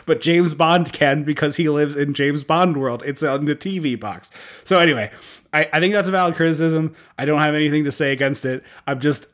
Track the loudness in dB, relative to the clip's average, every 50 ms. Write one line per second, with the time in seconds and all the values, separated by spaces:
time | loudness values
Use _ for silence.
0 | -2 -2 -2 0 2 2 4 4 4 2 2 2 2 4 4 4 2 0 0 0
1 | 2 2 2 0 -2 -4 -2 -2 -2 -2 -2 0 0 0 2 0 0 0 -2 -4
2 | -4 -2 -2 -2 0 0 -2 -2 -2 0 0 2 2 2 2 0 -2 -4 -4 -6
3 | -6 -8 -6 -4 -2 -2 -2 -2 -2 -2 -4 -4 -4 -8 -6 -4 -4 -4 -4 -4
4 | -6 -10 -12 -12 -16 -20 -20 -20 -20 -20 -20 -10 -2 2 2 4 4 4 2 0
5 | -2 -8 -10 -16 -20 -20 -20 -20 _ _ -2 -2 0 0 0 0 2 2 2 0
6 | 0 0 0 0 0 0 0 0 0 0 0 0 0 0 0 0 -2 -4 -6 -12
7 | -20 _ _ -6 -2 0 2 2 2 2 2 2 0 2 2 0 0 0 -2 -2
8 | -2 -2 0 0 0 -2 -2 -2 -4 -6 -6 -6 -10 -14 -20 -12 -6 -6 -4 -2
9 | 0 0 0 -2 -4 -10